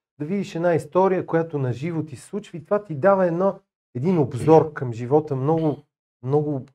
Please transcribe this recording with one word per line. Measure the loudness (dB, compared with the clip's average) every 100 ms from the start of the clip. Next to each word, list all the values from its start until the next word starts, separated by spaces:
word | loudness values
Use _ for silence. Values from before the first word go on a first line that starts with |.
| _ -12
да | -6
видиш | -6 -6
една | -2 0
история, | 0 0 2 2 0 0
която | -2 -2 -4
наживо | -4 -4 -6 -6
ти | -8 -12
се | -12
случва | -12 -12 -16
и |
това | -4 -4
ти | -2
дава | 0 2 4 2
едно, | 2 0 -2 _ _ _
един | -4 0 2
обзор | 0 0 6 6 6
към | -2 -8
живота, | -8 0 0 0 -2
много, | 0 0 0 -4 _ _ _ _
много, | -2 -2 0 -4 -8